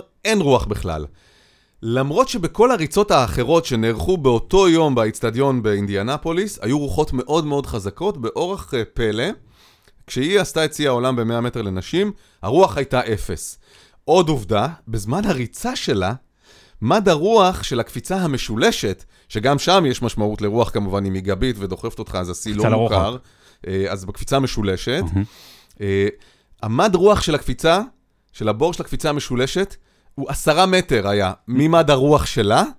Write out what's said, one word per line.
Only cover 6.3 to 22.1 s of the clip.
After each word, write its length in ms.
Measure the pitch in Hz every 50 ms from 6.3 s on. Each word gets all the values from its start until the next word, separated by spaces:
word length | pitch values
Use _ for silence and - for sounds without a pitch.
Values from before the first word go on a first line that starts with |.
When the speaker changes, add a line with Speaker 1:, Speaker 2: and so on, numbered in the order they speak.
| 165 180 220 202 - -
Speaker 1:
היו 180 | - 113 143 147
רוחות 340 | 143 135 104 151 151 - 135
מאוד 320 | 123 - - 151 170 156
מאוד 200 | 147 143 143 135
חזקות, 520 | - 127 107 92 98 - - 170 214 -
באורח, 560 | 135 113 107 - 135 170 180 196 - - - 139
אה, 120 | 120 104
פלא, 380 | - - 123 117 107 104 117 139 196 240 - - _ _ _ _ _ _ _ _ _ _ _ _
כשהיא 320 | - - 123 139 170 202 196
עשתה 260 | 170 - - 160 160
את 80 | 156 -
שיא 140 | - 147
העולם 280 | 135 123 120 123 131 127
במאה 260 | 120 113 113 117 117
מטר 200 | 120 120 - 120
לנשים, 500 | 104 98 92 92 - - 156 185 202 208 202 - _ _ _ -
הרוח 360 | 95 101 131 175 190 - 101
הייתה 220 | 143 131 - 131 127 - 113 107
אפס. 460 | 95 - - 87 - - - - - _ _ _ - - _ _ _ -
עוד 260 | 143 160 185 175 160
עובדה, 380 | 151 123 104 - 110 101 117 156 165 - -
בזמן 380 | 117 113 110 95 107 143 196 220
הריצה 500 | 202 151 127 120 - - - - 247 262
שלה, 380 | - - - 123 98 90 98 127 - _ _ _ _ _ _ - - _ _ _ -
מד 280 | 107 123 180 220 185 190
הרוח 540 | 160 143 170 214 226 214 185 185 180 - -
של 160 | - 131 117
הקפיצה 360 | 113 - - 123 - - 185
המשולשת, 840 | 190 180 151 135 117 - - 104 117 170 226 - - - 101 90 - - - _ _ _ _
שגם 300 | - 110 104 135 143 135
שם 240 | - - 185 196 165
יש 140 | 131 120 -
משמעות 400 | 120 113 - 110 104 107 107 104
לרוח 280 | 104 101 107 120 113 -
כמובן, 360 | - 110 104 95 98 101 98
אם 80 | 98 95
היא 100 | 95 92
גבית 320 | 101 95 92 127 127 113 101
ודוחפת 400 | 98 90 92 - - 113 - -
אותך, 160 | 107 -